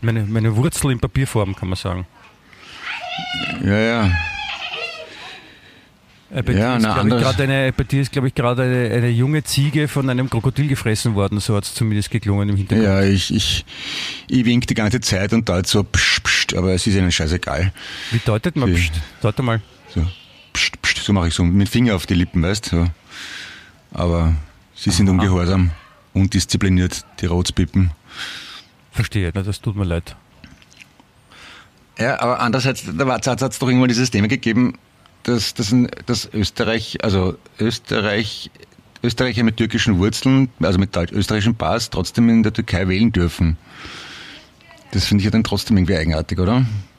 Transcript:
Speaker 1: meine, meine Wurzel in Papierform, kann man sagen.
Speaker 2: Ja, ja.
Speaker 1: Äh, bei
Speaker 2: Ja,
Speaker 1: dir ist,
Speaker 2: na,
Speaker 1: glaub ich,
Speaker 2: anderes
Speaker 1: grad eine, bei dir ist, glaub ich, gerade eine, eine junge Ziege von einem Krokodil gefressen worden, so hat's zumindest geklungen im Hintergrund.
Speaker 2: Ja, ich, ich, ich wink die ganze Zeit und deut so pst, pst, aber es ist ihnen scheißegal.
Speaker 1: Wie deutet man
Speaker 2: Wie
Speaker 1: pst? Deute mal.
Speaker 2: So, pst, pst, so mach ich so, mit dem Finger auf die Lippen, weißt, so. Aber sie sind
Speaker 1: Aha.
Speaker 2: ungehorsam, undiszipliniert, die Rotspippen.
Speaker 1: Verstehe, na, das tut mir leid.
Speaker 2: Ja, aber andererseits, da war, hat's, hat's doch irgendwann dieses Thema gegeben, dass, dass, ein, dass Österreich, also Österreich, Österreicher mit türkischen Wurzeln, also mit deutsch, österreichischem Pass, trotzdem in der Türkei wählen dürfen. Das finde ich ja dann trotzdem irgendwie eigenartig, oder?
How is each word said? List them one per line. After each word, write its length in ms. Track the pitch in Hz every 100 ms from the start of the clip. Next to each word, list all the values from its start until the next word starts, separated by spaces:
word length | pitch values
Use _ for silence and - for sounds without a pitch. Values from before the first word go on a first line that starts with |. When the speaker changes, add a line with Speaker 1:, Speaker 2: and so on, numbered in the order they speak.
Speaker 1:
meine, 220 | 113 113 104
meine 300 | 113 110 110
Wurzel 340 | 143 - 143
in 80 | 123
Papierform, 560 | 127 - 135 113 98 98
kann 140 | 92
man 80 | 92
sagen. 280 | 95 90 90 - - _ _ - - - - - 719 740 740 719 - -
Speaker 2:
Ja, 140 | - 101
ja. 320 | 113 117 104 87 - - - - - - 679 659 640 - - - - - - - _ _ _ - _
Speaker 1:
Äh, 100 | -
bei 120 | -
Speaker 2:
Ja, 180 | 95 113
Speaker 1:
dir 60 | 123
ist, 40 |
Speaker 2:
na, 40 | 110
Speaker 1:
glaub 20 | 87
ich, 60 |
Speaker 2:
anderes 220 | 104 120
Speaker 1:
grad 180 | 120 92
eine, 300 | 135 135 131
bei 100 | -
dir 180 | 135 135
ist, 100 | 139
glaub 140 | 135 131
ich, 80 |
gerade 300 | - 120 123
eine, 320 | 127 127 120 120
eine 140 | 120
junge 340 | 117 131 151
Ziege 440 | - - 143 160 151
von 220 | - 135
einem 180 | 123 127
Krokodil 400 | 117 127 127 147
gefressen 460 | 131 120 110 120
worden, 260 | 104 98 104
so 160 | - 104
hat's 200 | - -
zumindest 340 | 113 104 101
geklungen 400 | 117 101 101 101
im 60 | 101
Hintergrund. 300 | 98 110 110
Speaker 2:
Ja, 160 | 98
ich, 280 | 98 98 -
ich, 320 | 220 - - - - - - - - -
ich 160 | 127
wink 220 | 117 120 120
die 80 |
ganze 260 | 120 107 120
Zeit 320 | - 95 101
und 140 | 113 113
deut 200 | 90 90
so 160 | -
pst, 400 | 98 - - -
pst, 320 | - - - 95
aber 180 | 92
es 140 | 92 117
ist 80 | 98
ihnen 160 | 92
scheißegal. 600 | 82 80 87 - 69 92 - - - -
Speaker 1:
Wie 100 | 117 -
deutet 300 | 107 180 160
man 140 | 120
Speaker 2:
Wie 40 | 85
Speaker 1:
pst? 140 | 87 82 76 -
Deute 220 | 107 -
mal. 180 | 131 113 - - -
Speaker 2:
So, 120 | - 82 - - - -
pst, 280 | - - -
pst, 160 | - - -
so 80 |
mach 140 | 101 85
ich 80 | -
so, 80 |
mit 240 | 87 95 98
dem 40 |
Finger 240 | 120 123 98
auf 120 | -
die 80 | 90
Lippen, 260 | 90 92
weißt, 240 | 82 107 -
so. 220 | 85 87 82 - - - - - - - - _
Aber 400 | - 87 85 82 80 76 - _
sie 160 | - -
sind 180 | 87 98
Speaker 1:
Aha. 60 |
Speaker 2:
ungehorsam, 560 | 92 104 92 87 95 90 80 - - _
undiszipliniert, 920 | - 98 98 - - 98 92 90 - - -
die 60 | 95
Rotspippen. 640 | 87 92 - 87 - 92 78 - - - - - - - _ _
Speaker 1:
Verstehe, 400 | - 113 107 90 82
na, 80 |
das 180 | 95 101
tut 140 | - 101
mir 80 | 95
leid. 300 | 85 - - _ _ - - _ - - _ _ _ _ - - - - _ _ -
Speaker 2:
Ja, 200 | 113 117
aber 200 | 120 123
andererseits, 460 | 120 127 127 113 -
da 200 | - 135
war, 120 | 120
hat's, 100 | 135
hat's 320 | 120 131 -
doch 80 | 131
irgendwann 220 | 127 127
dieses 200 | 117 127
Thema 180 | 110 104
gegeben, 520 | 131 117 110 123 - _ _ - _
dass, 320 | - 120 98
dass, 180 | - 107
ein, 160 | 123 123 - -
dass 220 | 117 -
Österreich, 640 | 104 98 - 110 113 107 -
also 340 | - 95 92 - - -
Österreich, 920 | 107 117 - 107 104 104 107 - - _ - - _ -
Österreicher 400 | 123 117 127 104
mit 120 | 113 110
türkischen 420 | 113 113 110 92
Wurzeln, 500 | 101 113 131 135 131 -
also 200 | 80 92
mit 160 | 98 -
deutsch, 180 | 87
österreichischem 420 | 104 98 107 104 117
Pass, 360 | 78 107 117
trotzdem 360 | - 90 - 117
in 140 | 113
der 80 | 110
Türkei 360 | 110 113 90 95
wählen 220 | 92 117
dürfen. 460 | 110 87 - 85 80 - - - - - - - - - _ - - -
Das 140 | 98 -
finde 160 | 104
ich 40 | 98
ja 60 |
dann 120 | 110 110
trotzdem 320 | 101 - 104
irgendwie 180 | 87 92
eigenartig, 440 | 80 80 80 90
oder? 260 | 92 120 127 104 98